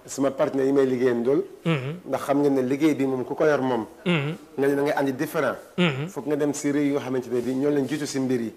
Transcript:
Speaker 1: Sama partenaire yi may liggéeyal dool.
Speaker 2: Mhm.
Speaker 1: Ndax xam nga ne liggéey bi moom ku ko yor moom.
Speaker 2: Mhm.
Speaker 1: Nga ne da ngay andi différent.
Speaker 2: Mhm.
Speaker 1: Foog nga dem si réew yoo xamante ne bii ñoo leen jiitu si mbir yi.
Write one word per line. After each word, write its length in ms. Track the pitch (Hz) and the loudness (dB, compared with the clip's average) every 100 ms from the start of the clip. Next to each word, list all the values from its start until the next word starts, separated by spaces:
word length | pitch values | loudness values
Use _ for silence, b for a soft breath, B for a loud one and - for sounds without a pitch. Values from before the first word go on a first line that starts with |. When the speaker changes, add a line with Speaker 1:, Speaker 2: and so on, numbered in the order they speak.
| - | -12
Speaker 1:
Sama 260 | - 135 | -2 -2
partenaire 360 | 135 147 135 135 | 0 0 2 2
yi 40 | |
may 140 | 139 135 | 4 4
liggéeyal 360 | 127 127 117 | 4 2 2
dool. 220 | 117 147 - - 170 | 2 0 0 -4 -2
Speaker 2:
Mhm. 300 | 151 131 175 - | -2 -2 -8 -6
Speaker 1:
Ndax 140 | 127 | -4
xam 160 | - 143 | 0 2
nga 80 | 143 | 4
ne 100 | 135 | 2
liggéey 340 | 127 139 156 131 | 0 2 2 2
bi 100 | 135 | 0
moom 200 | 131 117 | -2 -4
ku 100 | 139 | 0
ko 80 | 156 | 2
yor 160 | 143 | 2
moom. 240 | 131 120 104 - - | 2 0 -2 -6 -2
Speaker 2:
Mhm. 300 | 165 143 180 - - | 0 -2 -6 -10 -2
Speaker 1:
Nga 100 | 139 | 0
ne 80 | 139 | 2
da 60 | |
ngay 120 | 143 143 | 0 0
andi 160 | 139 | 0
différent. 440 | 127 151 170 131 98 - - | -2 -4 -2 -2 -2 -6 0
Speaker 2:
Mhm. 300 | 175 131 160 | 0 0 -6
Speaker 1:
Foog 180 | 151 139 | -8 -4
nga 100 | 151 | 0
dem 160 | 147 | 0
si 180 | 143 143 | -2 -2
réew 220 | 143 143 | 0 0
yoo 60 | 143 | 0
xamante 260 | 123 131 123 | -2 -4 -2
ne 120 | 123 | -2
bii 120 | 120 | -2
ñoo 160 | 131 143 | 0 0
leen 160 | 147 127 | 0 0
jiitu 200 | 147 143 | -4 -4
si 100 | 135 | -4
mbir 180 | 127 127 | -2 -2
yi. 100 | 113 | -4